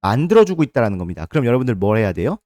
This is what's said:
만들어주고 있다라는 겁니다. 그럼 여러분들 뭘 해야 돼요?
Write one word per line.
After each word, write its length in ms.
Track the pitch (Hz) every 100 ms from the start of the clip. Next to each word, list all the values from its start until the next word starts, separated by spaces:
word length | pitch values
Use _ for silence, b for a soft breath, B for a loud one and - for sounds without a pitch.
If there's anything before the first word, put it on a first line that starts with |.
만들어주고 600 | 95 117 165 220 208 180
있다라는 340 | 151 - 113 98
겁니다. 300 | 87 78 80
그럼 180 | 156
여러분들 300 | 123 123 127
뭘 240 | 107 98 107
해야 140 | 107
돼요? 260 | 85 95 208